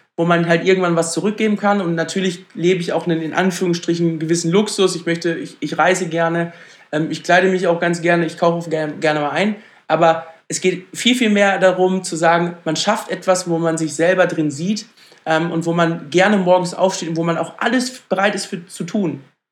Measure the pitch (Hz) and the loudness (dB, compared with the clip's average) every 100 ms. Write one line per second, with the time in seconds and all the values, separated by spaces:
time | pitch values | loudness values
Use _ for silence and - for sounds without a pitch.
0 | _ - 175 170 165 170 185 190 175 165 | _ -2 2 2 2 2 4 2 2 2
1 | 165 165 202 214 214 202 202 202 175 165 | 0 -2 -2 0 0 0 0 0 0 -2
2 | 160 190 185 175 - - 170 185 170 165 | -2 -2 -2 -4 -12 -2 0 2 0 -2
3 | 170 160 156 - 185 180 180 170 - 170 | 0 -2 -2 0 0 0 -2 -2 -2 0
4 | 170 160 160 170 165 190 208 - 185 170 | 0 0 -2 0 2 2 0 0 0 0
5 | 170 170 170 165 - - 151 156 165 180 | -4 -2 -2 -4 -8 -8 -6 0 2 2
6 | 170 165 165 170 170 - - - - 151 | -2 0 0 0 -4 -8 -20 -20 -8 -4
7 | 160 156 - 180 190 185 180 170 175 170 | -4 -4 2 4 4 0 0 0 0 0
8 | 170 170 160 - 170 170 165 156 151 143 | 2 2 0 0 0 0 -4 -4 -4 -2
9 | 156 151 147 147 214 208 - _ - 156 | 0 0 -2 0 -2 -2 -10 _ -2 2
10 | 170 160 - - - - 185 175 - - | 4 2 -4 -20 -10 -2 -2 -2 -10 -2
11 | 240 247 220 202 202 180 185 180 185 185 | 0 2 2 4 2 4 2 4 2 0
12 | - 160 165 170 175 - 160 156 202 220 | -4 0 2 2 0 -4 -6 -2 -2 -2
13 | - 185 196 180 175 165 165 160 156 139 | -4 -6 0 0 0 -2 0 -2 -4 0
14 | 165 185 170 165 151 135 180 208 - _ | 0 4 2 2 -2 -2 -4 -4 -6 _
15 | - - 160 160 170 165 165 165 165 170 | -20 -12 -2 0 0 -2 -2 0 0 0
16 | - 170 196 208 180 180 175 - 185 - | -2 2 4 4 4 2 2 0 -2 -2
17 | 165 165 170 165 165 - 240 254 247 - | -6 -2 -2 -2 -4 -4 0 0 -2 -8
18 | - 185 208 196 - 180 - - 175 220 | -6 -2 0 -2 -8 -10 -12 -12 -6 -2
19 | 175 135 - _ _ | -4 -6 -14 _ _